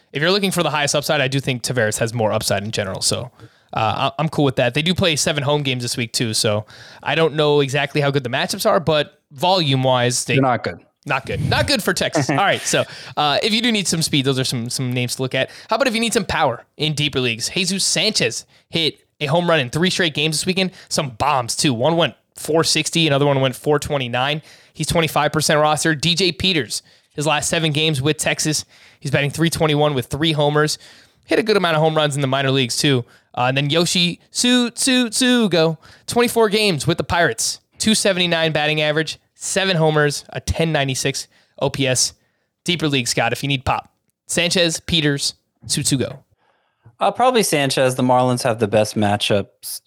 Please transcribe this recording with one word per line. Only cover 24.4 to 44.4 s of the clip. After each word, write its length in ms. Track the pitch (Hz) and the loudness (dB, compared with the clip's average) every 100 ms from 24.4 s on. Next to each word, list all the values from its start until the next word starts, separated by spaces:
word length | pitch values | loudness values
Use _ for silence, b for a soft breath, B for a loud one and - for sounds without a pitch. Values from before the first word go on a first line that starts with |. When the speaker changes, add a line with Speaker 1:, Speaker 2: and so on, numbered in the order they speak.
| B B B | B B B
Speaker 1:
He's 140 | - 156 | -8 -2
twenty-five 440 | 170 160 151 147 | 0 0 2 0
percent 280 | 156 147 151 | 0 2 4
rostered. 420 | 151 151 165 151 | 4 2 0 0
D 140 | 165 165 | 0 0
J 160 | 185 | 0
Peters, 500 | - 190 165 107 - b b b | 0 0 0 -2 -6 b b b
his 120 | - 147 | -4 0
last 200 | 147 - | 0 0
seven 240 | 170 160 | 0 0
games 300 | 147 160 139 | 2 0 2
with 160 | 143 151 | 0 0
Texas, 480 | 165 156 156 147 - B B B | -2 -2 -2 -2 -6 B B B
he's 120 | 151 | -4
batting 180 | 139 143 | -2 -2
three 200 | 151 165 | 0 0
twenty-one 440 | - 156 147 151 | 2 0 2 2
with 140 | 135 - | 0 -4
three 260 | 139 165 | -2 0
homers. 440 | 151 147 151 151 - B B B B - | 2 2 2 0 -2 B B B B -2
Hit 140 | 320 | 0
a 40 | |
good 120 | 220 202 | 2 2
amount 200 | 175 156 | 2 2
of 40 | |
home 140 | 160 156 | 2 2
runs 200 | 151 143 | 0 0
in 60 | |
the 60 | 135 | 0
minor 240 | 135 135 | 0 2
leagues, 240 | 135 120 - | 0 0 0
too. 300 | 151 131 - b b - | 2 2 -2 b b -2
Uh, 100 | 123 | 0
and 80 | 135 | 0
then 140 | 143 | 0
Yoshi 500 | 160 170 185 175 - b | 0 0 0 0 -2 b
Su-, 400 | - 247 247 240 - | -2 2 2 0 -2
Su-, 360 | 269 254 240 | 0 2 0
Su-, 360 | - 254 247 214 | 0 2 2 2
go. 300 | 165 160 160 B B B | 2 2 0 B B B
Twenty-four 420 | 240 240 233 220 | 0 2 2 2
games 380 | 208 208 151 147 | 2 2 0 0
with 100 | 170 | -2
the 60 | |
Pirates. 580 | 147 175 160 110 - - _ - | 0 2 2 0 -6 -6 _ -4
Two 180 | 220 214 | 0 2
seventy-nine 560 | 208 180 175 165 160 | 2 2 0 0 0
batting 300 | 156 151 156 | 0 0 0
average, 380 | 151 151 156 - _ - | 0 0 -2 -8 _ -12
seven 420 | - 190 190 175 | -4 -2 0 2
homers, 480 | 156 151 147 143 - | 2 4 2 0 -10
a 120 | 135 | -8
ten 300 | - - 165 | -4 -2 0
ninety-six 540 | 156 139 127 139 - - b b b | 0 0 -2 -2 -4 -10 b b b
O 100 | 143 | -4
P 180 | 135 131 | 0 0
S. 260 | 127 - - _ _ _ _ - | 0 -2 -6 _ _ _ _ -4
Deeper 240 | 170 156 | -2 0
league, 180 | 139 117 | 0 -2
Scott, 240 | - 117 | 0 0
if 120 | 120 | -2
you 40 | 135 | -2
need 160 | 139 | -2
pop. 300 | - 117 - _ _ _ - | -2 -4 -6 _ _ _ -6
Sanchez, 540 | - | -2